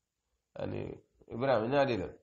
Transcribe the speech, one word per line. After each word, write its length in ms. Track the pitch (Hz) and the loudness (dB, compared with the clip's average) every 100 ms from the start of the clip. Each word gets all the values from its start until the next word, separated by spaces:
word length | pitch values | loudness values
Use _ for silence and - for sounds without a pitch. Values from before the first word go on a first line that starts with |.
| _ _ _ _ _ - | _ _ _ _ _ -8
Ani, 420 | 50 50 98 - _ _ - | -6 -4 -6 -10 _ _ -12
Ibrahim, 400 | 113 135 120 113 | -2 2 2 4
ñaadi 280 | 143 135 110 | 4 4 2
la. 100 | 85 - | -2 -8